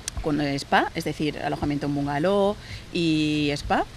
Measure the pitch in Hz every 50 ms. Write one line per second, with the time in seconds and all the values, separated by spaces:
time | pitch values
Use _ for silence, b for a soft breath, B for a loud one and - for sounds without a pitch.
0 | - - - - - 160 147 147 147 143 139 139 - - 190 220 339 415 - 165
1 | - 156 151 - 156 147 - - - 151 139 - - 147 143 143 147 143 143 143
2 | 143 143 143 143 160 190 202 202 196 202 208 B B B B B B B - 175
3 | 170 160 156 156 156 151 151 151 147 143 143 143 - - 190 285 381 - B